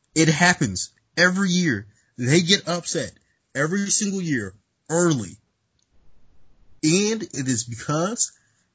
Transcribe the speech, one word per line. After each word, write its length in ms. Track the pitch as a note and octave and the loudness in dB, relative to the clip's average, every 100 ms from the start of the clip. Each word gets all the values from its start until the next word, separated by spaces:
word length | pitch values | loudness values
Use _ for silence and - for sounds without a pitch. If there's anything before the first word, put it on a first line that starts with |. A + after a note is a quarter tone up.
| _ | _
It 140 | D#3 D#3+ | 2 2
happens 640 | D3+ F3 F3 C3 F#2 - _ _ - | 4 4 4 0 -4 -8 _ _ 2
every 320 | F3+ F#3 G3 | 2 2 0
year. 380 | F3+ E3+ G#2+ G2+ _ _ - | 0 0 -2 -6 _ _ -6
They 220 | B2 D#3+ | 2 2
get 260 | E3+ G3 - | 4 0 0
upset 440 | F3 - F#3+ G2+ - _ _ _ C3 | -8 -6 -6 -6 -12 _ _ _ -4
every 340 | D3+ G3 G3+ | -2 -2 -2
single 320 | G#3 G#3 F#3+ | -2 -2 -4
year 320 | F3 C3+ G2+ F#2 _ _ - | -2 -4 -4 -12 _ _ -4
early. 460 | E3 F3 C#3+ F#2+ - _ _ _ _ _ _ - - - - - _ _ - | 2 2 2 -4 -14 _ _ _ _ _ _ -20 -20 -20 -20 -20 _ _ -4
And 400 | D#3 F3+ G#3 A3 | 2 2 2 -2
it 240 | - - C3 | -6 -6 -2
is 160 | A#2+ | -2
because 680 | A#2+ A2+ - D3+ F3+ A#3+ - _ _ _ _ | -4 -10 -4 -2 -2 -2 -4 _ _ _ _